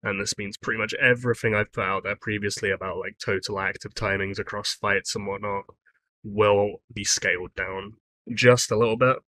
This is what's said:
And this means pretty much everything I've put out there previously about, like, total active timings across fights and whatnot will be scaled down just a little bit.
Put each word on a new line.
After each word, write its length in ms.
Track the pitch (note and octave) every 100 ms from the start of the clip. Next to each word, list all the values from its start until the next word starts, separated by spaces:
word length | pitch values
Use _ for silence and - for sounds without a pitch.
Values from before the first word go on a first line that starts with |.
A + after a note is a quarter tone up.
And 180 | G#2 G2
this 180 | G2+ -
means 200 | G2+ G#2+
pretty 220 | - A2+
much 140 | A2 -
everything 600 | C3 B2 B2 A#2 A#2+ G#2
I've 160 | G#2+
put 140 | - F#2+
out 180 | G2
there 140 | F#2 G#2
previously 520 | - G#2+ G2+ - G2+
about, 260 | F#2+ F#2+ F2+
like, 200 | F#2+ G2+
total 340 | - G2 - G2+
active 360 | F#2+ G2 G#2+
timings 440 | - G2+ G2 G2 G2
across 360 | G#2 G#2 G2+
fights 420 | - G#2 G2+ - A2+
and 100 | G2+
whatnot 380 | G2 G#2 G2 - - _ _ _ _
will 580 | A2 G2+ G#2 G#2 G2+ - _
be 120 | A2 G2+
scaled 500 | - G2 F2+ F2+ -
down 380 | F#2 F#2+ G2 A2 _ _ -
just 360 | A#2 B2 B2 -
a 60 | G#2+
little 200 | A#2 A2+
bit. 200 | B2+ C3 _